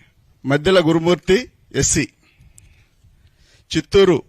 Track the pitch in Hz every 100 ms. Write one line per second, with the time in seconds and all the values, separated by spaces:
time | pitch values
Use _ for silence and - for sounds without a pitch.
0 | _ _ _ _ 131 143 160 185 160 165
1 | 165 175 - 202 - _ _ 131 135 165
2 | 127 _ _ _ - _ _ _ _ _
3 | _ _ _ _ _ _ - 160 - 196
4 | 190 147